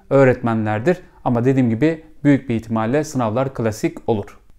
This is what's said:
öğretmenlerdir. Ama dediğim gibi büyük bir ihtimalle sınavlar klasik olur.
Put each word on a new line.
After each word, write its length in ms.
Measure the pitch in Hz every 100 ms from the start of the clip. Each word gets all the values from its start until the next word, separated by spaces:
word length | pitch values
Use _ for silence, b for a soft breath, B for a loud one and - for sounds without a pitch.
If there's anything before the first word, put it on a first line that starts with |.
| -
öğretmenlerdir. 880 | 139 131 123 117 113 107 107 131 180 b b
Ama 200 | 139 120
dediğim 260 | 123 135 123
gibi 340 | 110 151 160 - -
büyük 240 | 143 139 -
bir 60 |
ihtimalle 500 | 113 113 113 110 139
sınavlar 500 | 151 135 117 110 131
klasik 440 | - 110 107 170 - -
olur. 320 | 110 - - -